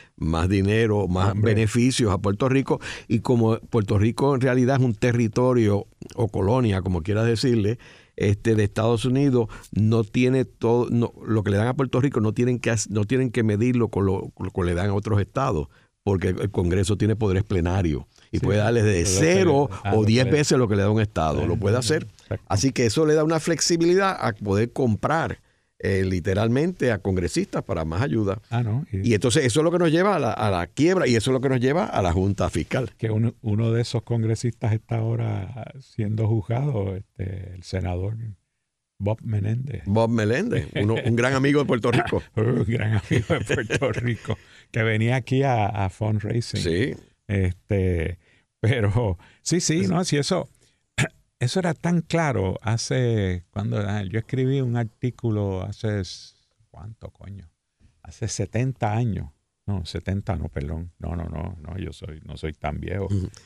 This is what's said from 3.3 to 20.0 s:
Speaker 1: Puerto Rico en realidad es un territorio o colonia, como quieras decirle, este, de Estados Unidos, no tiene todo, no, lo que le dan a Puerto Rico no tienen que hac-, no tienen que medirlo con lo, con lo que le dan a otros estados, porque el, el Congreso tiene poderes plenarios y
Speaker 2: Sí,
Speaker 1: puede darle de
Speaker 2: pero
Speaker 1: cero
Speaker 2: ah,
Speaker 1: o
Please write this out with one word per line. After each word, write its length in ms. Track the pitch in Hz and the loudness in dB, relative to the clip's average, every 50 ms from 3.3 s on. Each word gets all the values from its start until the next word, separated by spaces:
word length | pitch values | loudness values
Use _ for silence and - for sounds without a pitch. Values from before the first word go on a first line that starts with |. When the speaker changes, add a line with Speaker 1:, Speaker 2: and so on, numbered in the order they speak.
| 127 117 113 110 113 - | 2 4 4 2 2 0
Speaker 1:
Puerto 400 | - - - 117 101 - 104 98 | -4 -2 0 0 0 2 2 2
Rico 360 | 104 120 117 - 135 143 143 | 2 2 2 2 2 2 2
en 60 | 123 | 2
realidad 340 | 131 131 123 131 123 120 139 127 | 2 2 4 4 4 4 4 4
es 60 | 131 | 2
un 100 | 123 110 | 2 2
territorio 920 | - - 123 117 120 117 107 - 123 127 127 127 120 110 101 101 101 - - _ _ - - - | 2 0 2 2 2 0 2 2 2 2 4 4 4 4 4 2 0 -2 -6 _ _ -20 -14 -4
o 140 | - 113 101 | -2 -2 -2
colonia, 540 | - - 95 98 123 131 123 107 98 92 | 0 0 2 2 2 2 2 2 2 0
como 200 | 87 98 90 82 | 0 0 -2 -2
quieras 240 | 78 104 101 107 113 | -2 -2 0 0 2
decirle, 520 | 117 117 107 143 127 120 113 98 104 120 - - - - - - _ _ | 2 2 2 2 2 2 2 2 0 -2 -2 -8 -20 -20 -20 -20 _ _
este, 400 | - - 104 101 104 - 113 110 | -2 0 0 0 0 2 2 2
de 100 | 107 104 | 2 2
Estados 400 | 101 - 107 107 117 120 110 131 | 0 0 0 2 2 2 2 0
Unidos, 420 | 127 123 135 143 139 123 123 113 107 - - - - | 0 2 2 2 4 4 2 0 -2 -6 -16 -16 -6
no 320 | - 92 107 107 117 113 110 | -2 0 2 4 4 2 0
tiene 400 | 104 - 123 123 127 131 131 120 | 0 0 2 2 4 4 2 0
todo, 460 | - - - - 113 120 120 117 - | -2 -4 -2 0 2 2 2 2 2
no, 220 | 117 117 117 - - - - | 0 0 0 0 -4 -10 -4
lo 160 | - 107 110 | 0 0 0
que 80 | 95 110 | 2 2
le 60 | 98 | 2
dan 100 | 101 110 | 2 2
a 80 | 123 131 | 0 0
Puerto 240 | 143 135 123 - 127 | -2 -2 0 2 2
Rico 200 | 135 143 - 120 | 0 2 2 2
no 120 | 107 110 107 | 0 0 0
tienen 240 | 123 120 127 123 120 | 0 0 0 0 0
que 100 | - 120 | -2 -2
hac-, 180 | 113 107 - - | -2 -2 -2 -2
no 140 | 101 107 104 | -2 -2 -2
tienen 260 | 107 131 127 131 120 | 0 0 0 0 0
que 120 | - 120 | 0 0
medirlo 460 | 110 110 104 101 120 127 123 120 113 - | 0 2 2 2 2 2 2 0 0 0
con 160 | - 95 101 | 0 0 0
lo, 240 | 95 92 - - - - | 0 0 -2 -6 -10 -10
con 120 | - 95 | -8 -8
lo 60 | 95 | -6
que 120 | - 95 90 | -4 -2 -2
le 100 | 87 87 | 0 0
dan 160 | 87 98 104 | 0 0 0
a 40 | 98 | -2
otros 240 | 104 - 107 101 101 | -2 -2 0 0 0
estados, 480 | 95 - - 131 135 135 98 76 71 - _ _ _ _ _ _ - | 0 0 -2 -2 -2 -2 -2 -2 -4 -6 _ _ _ _ _ _ -2
porque 240 | 101 98 90 101 95 | 0 0 2 0 0
el, 120 | 90 - | -2 0
el 100 | 101 98 | -4 -2
Congreso 460 | - - 90 85 90 101 95 92 104 | -2 0 0 2 2 0 0 0 0
tiene 200 | 90 104 107 107 | 0 2 0 0
poderes 280 | 110 113 98 92 98 - | 0 0 0 0 0 -2
plenarios 600 | - 104 87 82 87 90 98 90 80 71 62 - _ _ - _ - | 0 0 0 0 0 0 0 0 0 0 -2 -6 _ _ -20 _ -6
y 80 | - 104 | -6 -2
Speaker 2:
Sí, 60 | - | 0
Speaker 1:
puede 140 | - 101 104 | 2 2 2
darle 240 | 107 113 120 117 | 2 2 2 4
de 220 | 104 107 98 87 85 | 4 4 2 2 2
Speaker 2:
pero 40 | 101 | 2
Speaker 1:
cero 600 | 92 - 156 165 180 196 185 170 139 139 143 - - - - | 2 2 4 4 4 4 4 4 4 4 2 0 -4 -8 -4
Speaker 2:
ah, 100 | 98 101 | 0 0
Speaker 1:
o 60 | 110 | 2